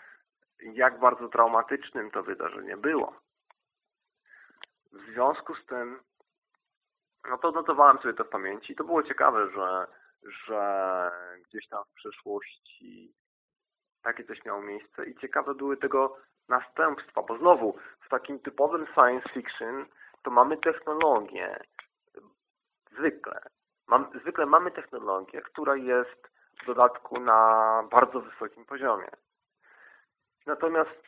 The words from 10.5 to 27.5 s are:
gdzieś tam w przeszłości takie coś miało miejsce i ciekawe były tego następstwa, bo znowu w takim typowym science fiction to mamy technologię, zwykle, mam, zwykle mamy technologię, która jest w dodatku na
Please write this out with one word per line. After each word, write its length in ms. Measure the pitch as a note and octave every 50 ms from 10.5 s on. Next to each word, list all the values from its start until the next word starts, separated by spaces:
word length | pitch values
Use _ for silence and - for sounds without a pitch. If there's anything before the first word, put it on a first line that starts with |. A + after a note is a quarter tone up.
| A2 G#2 G2+ G2+ G2 G2 F#2+ F#2+ F#2 F#2 F2+ F2 F2 F2 F2+ F2+ F2+ F2+ F2+
gdzieś 240 | _ G#2+ G#2 - -
tam 160 | A2+ G#2 G2+
w 100 | _ _
przeszłości 1200 | - - G#2 - - - G#2+ G2+ G2+ - - - _ _ - - _ G2+ G2 G2 F#2+ F#2+ - _ _ _ _ _ _ _ _ _ _ _ _ _ _ _ _ _ _
takie 220 | - A#2 A#2 - A2+
coś 200 | - A2 - -
miało 180 | A2 G2+ G2+
miejsce 440 | G2+ G#2 G2+ G#2+ - _ _ - -
i 100 | - B2+
ciekawe 380 | - C3+ B2+ - D3+ C3+ C#3 C#3
były 220 | C3+ C#3 C#3 C#3
tego 400 | C3 C#3 C3+ C#3 C3+ C3+ C3+ - - - _ _ _ _ -
następstwa, 760 | B2+ B2+ - - - - D#3+ D#3+ C#3+ - - - - G#2+
bo 160 | - - A2+ A#2
znowu 400 | D#3+ F3+ E3+ C3+ A2+ G#2 - - - - - _
w 80 | - -
takim 320 | C3 B2+ - - C#3+ B2+
typowym 460 | - C#3 - - C#3+ D3 E3+ D#3+ D#3
science 420 | - - D#3 B2+ B2 B2+ B2+ - -
fiction 580 | - C3 B2 - - - A#2 A2+ B2+ C#3 C#3+ - _ _ - - - _
to 80 | - C3+
mamy 260 | B2 A#2+ B2+ C#3+ D#3
technologię, 1040 | D3+ - E3 D#3 - - D#3 D3+ D#3+ E3 D3+ B2+ G#2+ G#2 F#2+ - F#2 F2+ - G2 - - _ _ - - _ _ _ _ _ _ - - _ _ _ _ _ _ _ _ _ _ _ _ _
zwykle, 500 | - C3+ D3+ E3 D3+ - - - - - - - _ _ _ _ _ _ _ A2
mam, 180 | A#2 C3 C3+ - - -
zwykle 260 | - E3 F3 E3+ D3+
mamy 240 | C#3+ D#3 E3 F3+ F3+
technologię, 720 | - D#3+ - - - A#2 A2+ G#2 F#2+ F#2+ F#2+ - - G#2+
która 340 | - - - D#3 D3 C#3+ C#3
jest 520 | C3+ B2+ B2+ B2 B2 B2 - - _ - - _ _ _ _ _ -
w 40 | -
dodatku 540 | B2+ A#2+ B2 B2 B2 B2 - - - B2 B2
na 640 | B2 A#2+ A2+ A2 A2+ A2+